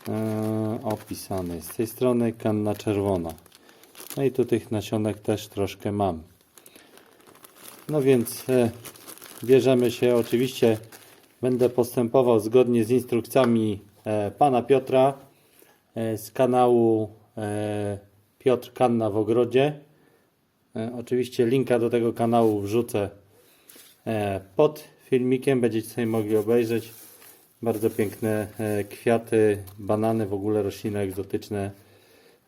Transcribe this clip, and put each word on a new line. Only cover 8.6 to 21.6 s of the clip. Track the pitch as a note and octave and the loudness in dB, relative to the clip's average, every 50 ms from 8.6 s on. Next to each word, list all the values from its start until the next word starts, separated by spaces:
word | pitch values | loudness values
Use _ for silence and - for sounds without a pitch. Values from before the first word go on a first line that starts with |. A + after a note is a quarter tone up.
| A#2+ A2 - - - - - - - - - - - - - - - | 2 2 0 -6 -14 -20 -20 -20 -20 -20 -20 -20 -20 -20 -18 -8 2
bierzemy | A2+ C3 C3 A2+ B2+ C3 B2 B2 A#2+ | 4 4 6 6 6 4 4 2 2
się. | A#2+ - - B2 B2 | 0 0 2 2 4
Oczywiście | A#2+ A2+ A#2 - A#2 B2+ B2+ - - - A#2 A2+ A2 - - - - - - - - _ _ _ _ - | 2 2 2 0 0 0 -2 0 2 2 2 2 2 -2 -10 -20 -20 -20 -20 -20 -20 _ _ _ _ -2
będę | B2+ B2+ A#2+ B2 B2 | -2 2 2 2 2
postępował | A#2+ - A#2+ A#2 - C3+ B2 A2+ - C#3 C3 B2 A#2+ A2 | 2 2 0 0 0 -2 0 2 4 4 4 6 4 4
zgodnie | G2+ A2 A2+ B2+ B2+ A#2 A#2+ A#2 A2 | 2 4 4 4 4 4 4 2 2
z | G#2 | 2
instrukcjami, | B2+ B2+ A#2+ - - A#2 G#2+ - - C#3 C3 A#2+ A#2 A2+ A2 G#2+ G#2 G2+ - - _ _ - | 0 0 0 0 -2 -2 -2 0 2 2 4 4 4 2 0 0 -4 -6 -10 -16 _ _ -6
e, | A2 G#2+ G#2+ G#2 G2+ | -4 -2 -2 -2 -4
pana | G2 - D3 C#3+ B2+ B2 A#2+ | 0 0 2 2 2 2 2
Piotra, | - C#3 C3 C3 - C3+ C3 C3 C#3 C#3 - - - _ _ _ _ _ _ _ _ _ _ _ _ - | 2 2 2 2 2 2 4 4 4 2 -2 -10 -20 _ _ _ _ _ _ _ _ _ _ _ _ -10
e, | A#2 A2+ A2+ A2 G#2+ | -6 -4 -4 -4 -6
z | - - | -8 -6
kanału, | - - C3 B2 B2 B2 B2 B2 A#2+ A#2+ A#2 A2+ A2+ A2 A2 G2+ - - _ _ _ | -2 0 2 2 4 4 4 6 6 6 6 4 4 2 0 -4 -8 -14 _ _ _
e, | - G#2+ G#2 G#2 G#2+ G#2+ G#2+ G#2 G#2 G#2 G2+ G2+ G2 - _ _ _ _ _ _ _ | -8 -6 -6 -4 -4 -4 -4 -4 -4 -4 -4 -6 -8 -10 _ _ _ _ _ _ _
Piotr | - C3 B2 A#2 A#2+ - - | 0 0 0 0 -2 -6 -4
Kanna | - C3 B2 A#2 A2+ A2+ G#2+ | -2 0 0 2 0 0 0
w | G2 | 0
ogrodzie. | G#2+ G#2+ G2+ A2+ A#2+ A#2+ A2 A2 C3 C#3 D3+ D3 D3 - _ _ _ _ _ _ _ _ _ _ _ _ _ _ _ _ _ - | 0 0 2 2 2 2 2 2 2 2 2 0 -6 -12 _ _ _ _ _ _ _ _ _ _ _ _ _ _ _ _ _ -10
E, | A2+ A2 A#2 B2 B2 | -8 -8 -8 -8 -10
oczywiście | A#2 - B2+ B2 B2 A#2+ - - B2 | -8 -4 -2 -2 -2 -2 0 0 0
linka | A#2 B2 C3+ | 2 2 0